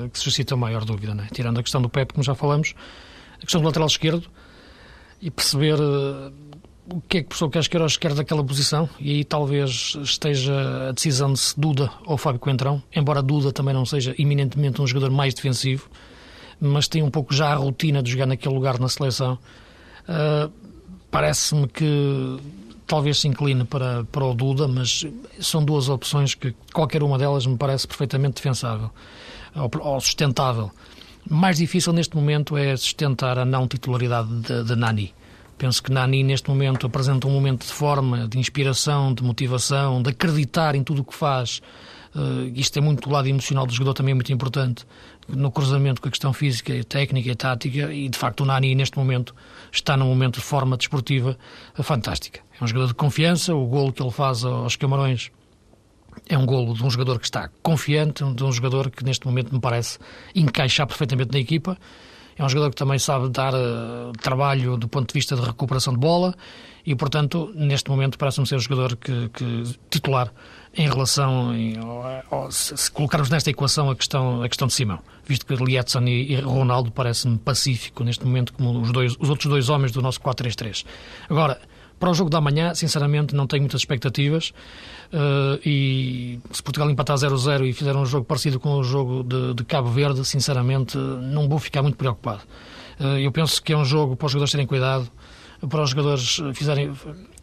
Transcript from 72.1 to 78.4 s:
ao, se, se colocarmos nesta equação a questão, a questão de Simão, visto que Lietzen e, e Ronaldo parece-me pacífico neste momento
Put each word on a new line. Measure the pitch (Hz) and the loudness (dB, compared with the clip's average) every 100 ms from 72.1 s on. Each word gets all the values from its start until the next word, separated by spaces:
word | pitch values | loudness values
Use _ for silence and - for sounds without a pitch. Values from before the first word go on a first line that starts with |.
| 131 - | -10 -6
ao, | 139 135 | -6 -4
se, | - - 143 | -4 -4 -4
se | - | -4
colocarmos | - 147 156 131 | -2 0 2 2
nesta | 156 156 | 2 0
equação | - 139 - 139 | 0 0 2 0
a | |
questão, | 123 - 143 127 120 | 0 -2 0 0 0
a | 117 | -4
questão | - 131 | -2 -2
de | |
Simão, | - 113 87 - - - | 0 -2 -4 -10 -20 -4
visto | 131 | -4
que | - | -2
Lietzen | 131 131 127 120 127 123 | -2 2 2 0 0 2
e, | 123 139 | 0 0
e | 135 | -2
Ronaldo | 135 131 123 123 117 | 0 2 2 2 0
parece-me | 120 120 113 123 113 | -2 -2 0 0 0
pacífico | - 107 135 120 - - | 0 0 0 -2 -4 -6
neste | 120 120 | -4 -2
momento | 131 127 | 0 0